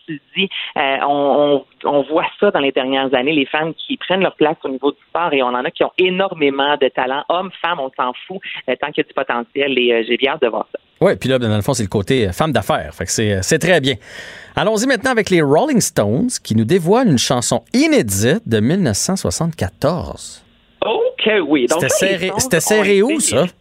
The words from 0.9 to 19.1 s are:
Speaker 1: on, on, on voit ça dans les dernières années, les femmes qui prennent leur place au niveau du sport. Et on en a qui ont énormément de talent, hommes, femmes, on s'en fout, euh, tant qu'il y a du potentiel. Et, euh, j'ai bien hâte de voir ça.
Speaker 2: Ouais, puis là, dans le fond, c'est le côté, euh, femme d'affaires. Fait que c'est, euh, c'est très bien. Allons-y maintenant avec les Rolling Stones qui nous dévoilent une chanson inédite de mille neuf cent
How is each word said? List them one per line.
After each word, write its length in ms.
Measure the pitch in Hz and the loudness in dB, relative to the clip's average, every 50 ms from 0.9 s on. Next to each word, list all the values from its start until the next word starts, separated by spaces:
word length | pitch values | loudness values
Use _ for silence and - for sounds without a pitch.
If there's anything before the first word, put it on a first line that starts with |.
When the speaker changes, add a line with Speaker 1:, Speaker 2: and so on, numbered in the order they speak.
| 135 131 - | 0 0 0
Speaker 1:
on, 600 | 143 143 143 143 139 127 147 147 143 143 135 131 _ _ - - | 0 0 2 2 2 4 4 4 4 2 0 0 _ _ -8 -4
on, 60 | - | 0
on 140 | 143 143 135 | 0 0 0
voit 240 | 139 156 165 165 - - - | 2 0 -2 -2 -2 -2 0
ça 100 | - 208 | 0 2
dans 100 | 185 165 | 2 2
les 100 | 139 139 | 0 0
dernières 420 | - 143 127 131 135 135 135 131 135 | 0 0 -2 0 0 0 0 2 0
années, 200 | 127 123 143 160 | 0 0 2 0
les 120 | 147 135 | 0 0
femmes 280 | - - 151 156 165 151 | 0 -2 -2 -2 -2 -6
qui 240 | - - - 139 - | -8 -8 -10 -10 -8
prennent 240 | - - 180 196 | -4 -2 0 0
leur 140 | 185 156 - | 0 0 0
place 200 | - 151 151 165 - - | 0 0 0 0 -2 -6
au 60 | 143 | -8
niveau 220 | 135 131 - 139 | -6 -2 -2 -2
du 60 | 147 _ _ _ | -4 _ _ _
sport. 240 | - 160 170 170 147 | -4 -4 -2 0 0
Et 100 | 135 127 | 0 0
on 40 | 123 | 0
en 180 | 123 123 131 | -2 -2 -4
a 40 | 160 | -4
qui 140 | - - 156 | -2 -2 -2
ont 80 | 127 - - | -2 0 0
énormément 800 | 185 185 185 185 196 190 180 160 147 139 139 139 139 143 147 139 | 0 0 2 0 -2 -2 -2 0 0 0 0 0 0 0 2 2
de 80 | 135 127 | 0 0
talent, 380 | - - 131 127 131 143 147 - | 0 -2 -4 -2 -4 -6 -4 -2
hommes, 240 | 165 175 190 185 - - | -2 -2 -4 -6 -10 -6
femmes, 200 | - 170 175 160 | -4 -4 -4 -4
on 100 | 135 131 - - | -6 -8 -4 -4
s'en 160 | 135 127 123 - - | -4 -4 -4 -8 -12
fout, 140 | - 185 196 - - - - - - | -14 -14 -12 -12 -14 -14 -12 -6 -6
euh, 60 | 123 - | -4 -4
tant 80 | - 147 | -4 -6
qu'il 160 | 156 - 151 | -4 -4 -4
y 20 | |
a 20 | - | -4
du 40 | - | -2
potentiel. 640 | - 139 - 123 120 120 _ - 139 143 143 131 123 | -6 -4 -2 -2 -4 -4 _ -4 -4 -2 0 0 0
Et, 140 | 123 120 | 2 2
euh, 120 | 120 117 113 113 | 2 2 0 0
j'ai 80 | 120 | -2
bien 200 | 117 - 135 143 | 0 0 -2 0
hâte 80 | - 127 | 0 0
de 40 | 117 | 0
voir 180 | 110 110 - _ | 0 -2 -8 _
ça. 80 | - - _ _ _ - | -12 -18 _ _ _ 0
Speaker 2:
Ouais, 160 | 160 196 160 101 | 0 2 2 0
puis 100 | - 123 | 0 0
là, 100 | 131 127 | 0 0
dans 140 | 123 110 107 | 2 2 0
le 80 | 107 | 0
fond, 120 | 101 - 135 | 0 0 -2
c'est 100 | 117 110 | -2 -2
le 60 | 95 | -2
côté, 360 | - 110 98 - 135 131 110 | -2 -2 0 2 2 2 2
euh, 60 | 92 | 0
femme 220 | 90 - 156 160 135 | 0 -2 -2 0 0
d'affaires. 400 | 113 104 - 156 127 82 76 - | -2 0 0 -2 -2 -2 -6 -8
Fait 100 | - 87 | -10 -6
que 80 | - | -6
c'est, 220 | - - 113 107 101 | -2 -2 0 0 0
euh, 60 | 95 | 0
c'est 180 | 90 - 160 156 | 0 0 0 0
très 220 | 160 170 185 160 | 2 2 2 2
bien. 140 | 135 135 127 107 - - - - - - - - - - - | 2 0 -2 -4 -6 -18 -18 -18 -18 -18 -18 -20 -18 -10 -4
Allons-y 320 | - 156 202 220 202 226 262 | -2 0 0 0 0 0 0
maintenant 240 | 269 202 202 262 | 0 0 0 0
avec 180 | 254 226 190 - | 0 0 0 2
les 120 | 190 170 | 2 2
Rolling 400 | 156 139 143 165 233 311 294 208 | 4 4 4 4 4 4 2 2
Stones 480 | - - - - 110 101 107 143 226 254 - - | 0 0 0 0 0 2 2 0 0 -2 -4 -6
qui 140 | - - 110 | -4 -2 0
nous 80 | 113 113 | 2 2
dévoilent 460 | 113 170 196 160 165 208 240 269 220 | 4 2 2 4 4 2 4 4 4
une 80 | 143 117 | 4 2
chanson 480 | - - 143 123 117 - 127 117 - _ - | 2 0 0 0 0 0 -2 -2 -2 _ 0
inédite 760 | 233 294 330 302 247 156 107 98 98 107 120 151 226 - - | 2 2 4 4 2 2 2 0 0 2 2 2 0 0 0
de 140 | 113 107 | 0 2
mille 200 | 104 123 165 202 | 2 2 2 2
neuf 140 | 185 131 101 | 2 0 0
cent 220 | - - - | 0 -2 -2